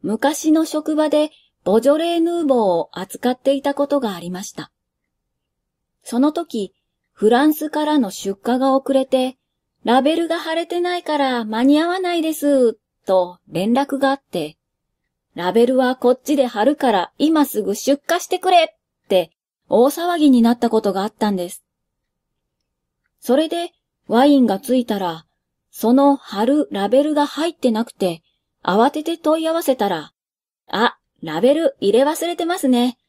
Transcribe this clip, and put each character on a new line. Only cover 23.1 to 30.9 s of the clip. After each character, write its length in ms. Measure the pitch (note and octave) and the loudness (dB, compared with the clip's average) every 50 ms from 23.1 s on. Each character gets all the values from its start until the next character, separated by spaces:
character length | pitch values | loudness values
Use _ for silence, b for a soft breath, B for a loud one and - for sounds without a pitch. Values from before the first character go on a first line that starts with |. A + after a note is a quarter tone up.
| _ _ | _ _
そ 160 | - - A#3+ | -2 0 2
れ 120 | D4 D#4+ D#4+ | 2 2 0
で 240 | E4+ E4+ E4+ F4 _ _ _ _ _ _ _ - | -4 -6 -6 -8 _ _ _ _ _ _ _ 0
ワ 160 | G#3 A#3 C4 | 2 4 6
イ 160 | D4 C#4+ C#4 | 6 6 6
ン 60 | B3 | 4
が 120 | G#3+ F#3+ F#3+ | 2 0 -4
つ 160 | - - B3 | -2 0 0
い 100 | C4 A#3 | 0 0
た 140 | - G#3+ G3 | -2 -4 -4
ら、 280 | F#3+ F3 E3 E3 _ _ _ _ _ _ _ _ _ _ | -4 -6 -6 -8 _ _ _ _ _ _ _ _ _ _
そ 220 | _ - - A3 | _ -4 0 2
の 240 | B3 C4+ C#4 C#4+ C#4 | 4 4 4 4 2
貼 280 | C4+ - - - G3 A3 | 0 -4 -10 -4 -2 0
る 220 | A#3+ C#4+ D4+ C#4+ - | 0 0 0 -2 -2
ラ 160 | G3+ G3+ G3 G3+ | -4 -6 -2 2
ベ 160 | A3+ C4+ C#4+ | 2 2 2
ル 100 | D#4 D4+ | 2 0
が 140 | D4 D4 C#4+ | -2 -2 -2
入 220 | - C#4 D#4 E4+ | -4 -4 -6 -6
っ 40 | D#4 | -4
て 160 | _ - B3 | _ -2 0
な 140 | A3 G#3+ A#3 | 0 0 -4
く 80 | - | -6
て、 320 | - _ G3+ F3+ E3 E3 _ _ _ _ _ _ _ _ _ | -6 _ -4 -4 -4 -6 _ _ _ _ _ _ _ _ _
慌 280 | E3 F3+ G#3 A#3 C#4 | -2 2 2 2 2
て 100 | - D4+ | 0 -4
て 160 | D4+ D#4+ E4+ E4 | -6 -6 -8 -4
問 240 | - D4+ D#4 D#4+ | -2 -2 0 0
い 60 | D#4+ D#4+ | 0 -2
合 60 | E4 | -4
わ 80 | E4 E4+ | -2 -2
せ 100 | - C4 | -2 -2
た 140 | C4 G#3 G3+ | -2 -2 -4
ら、 240 | F3+ D#3+ D3 - _ _ _ _ _ _ _ _ _ _ _ _ | -4 -6 -8 -12 _ _ _ _ _ _ _ _ _ _ _ _
「あ、 260 | - F#3+ A#3 - | -4 -2 -2 -2